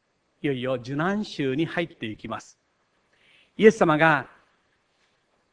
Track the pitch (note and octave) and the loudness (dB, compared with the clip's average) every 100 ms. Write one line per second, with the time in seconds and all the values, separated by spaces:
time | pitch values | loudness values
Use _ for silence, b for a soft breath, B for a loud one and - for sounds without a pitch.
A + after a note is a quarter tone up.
0 | _ _ _ _ D3 B2+ B2 C3 A#2+ C#3 | _ _ _ _ -6 -4 -4 -6 -6 -4
1 | F3 G#3 G#3 - C#3 C3 D#3+ - E3+ - | -2 -2 -6 -6 -4 -2 -4 -4 -8 -8
2 | A2+ G#2 A2+ A2 - _ _ _ _ _ | -12 -12 -12 -12 -14 _ _ _ _ _
3 | _ b b b b - G#3+ - F3 D3+ | _ b b b b 4 4 6 4 4
4 | D#3+ D3 A#2 - _ _ _ _ _ _ | 4 2 -2 -16 _ _ _ _ _ _
5 | _ _ _ _ _ | _ _ _ _ _